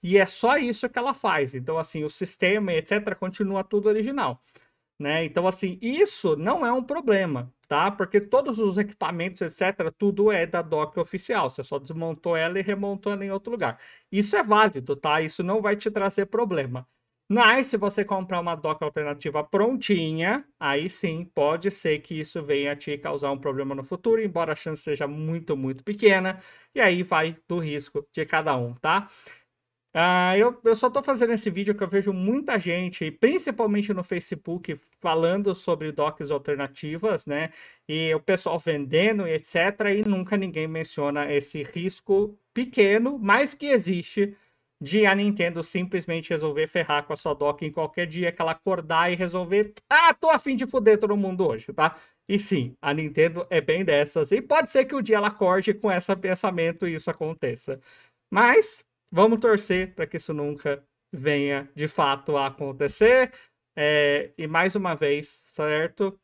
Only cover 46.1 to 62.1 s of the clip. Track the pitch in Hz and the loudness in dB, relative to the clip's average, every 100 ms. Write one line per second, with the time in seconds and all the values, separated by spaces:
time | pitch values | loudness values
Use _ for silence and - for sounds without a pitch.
46.1 | 165 160 165 156 147 156 180 156 147 147 | -6 -4 -4 -2 -2 -2 -2 0 0 -2
47.1 | 151 165 143 147 143 156 151 156 165 175 | -6 -4 0 -2 -2 -6 -4 -6 -4 -6
48.1 | 160 170 170 165 160 - 180 160 160 175 | -2 -4 -2 -4 -2 -2 -4 0 2 2
49.1 | 175 180 180 175 196 208 - _ 302 339 | 0 -2 -4 0 0 0 -4 _ 6 6
50.1 | - 320 302 - 262 262 262 214 208 214 | 4 4 2 2 -2 0 4 6 6 4
51.1 | 208 196 185 170 113 - - 160 - - | 0 -2 0 0 0 -8 0 0 0 -20
52.1 | _ - 196 202 175 123 - 147 147 156 | _ -2 -2 0 -2 -2 -4 -4 -2 -2
53.1 | 147 165 165 175 170 131 160 185 147 147 | 2 2 2 -2 -2 0 0 2 2 2
54.1 | 170 147 220 - 302 311 269 269 277 220 | 0 0 0 2 2 4 2 2 -2 2
55.1 | 214 208 208 185 190 190 202 214 180 175 | 2 2 2 2 4 2 0 0 0 0
56.1 | 190 190 180 208 175 165 165 180 160 - | -2 0 -2 -2 0 -2 -2 -4 -4 -6
57.1 | 160 156 160 131 120 - 135 _ _ _ | -6 -6 -4 -6 -6 -8 -10 _ _ _
58.1 | _ _ 190 240 294 427 - _ _ _ | _ _ 2 6 6 4 -6 _ _ _
59.1 | 180 214 226 233 208 208 185 185 - 156 | 4 4 6 4 2 2 -2 -2 -8 -8
60.1 | 165 - 156 147 143 147 139 _ _ _ | -8 -8 -6 -6 -4 -4 -6 _ _ _
61.1 | - 139 147 143 139 139 - 151 - 147 | -4 0 0 0 -2 -6 -8 -6 0 0